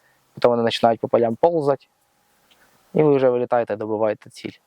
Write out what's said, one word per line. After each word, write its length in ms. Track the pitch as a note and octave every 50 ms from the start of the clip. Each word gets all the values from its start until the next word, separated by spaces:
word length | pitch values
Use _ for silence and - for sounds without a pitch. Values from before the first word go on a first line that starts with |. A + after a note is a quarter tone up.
| _ _ _ _ _ _ _
потім 160 | - - B2
вони 140 | A#2+ A#2+ A#2
починають 360 | A2+ A2+ - - A#2 A2+ -
по 80 | -
полям 280 | B2+ - A#2 A#2 A2+ A#2
повзати, 500 | - - E3+ F3 E3 C#3+ C#3+ C#3 - _ _ _ _ _ _ _ _ _ _ _ _ _ _ _ _ _ _ _ _ _ _ -
і 100 | D#3+ D#3
ви 120 | D3+ C#3+
вже 140 | C3+ C3 B2+
вилітаєте, 460 | B2 B2 B2 - B2+ A#2+ A2+ - G#2
добиваєте 540 | G#2+ A2 G#2+ A2 G#2 A2 G#2+ G#2 - - A#2
ціль. 280 | - - - A2 - _ _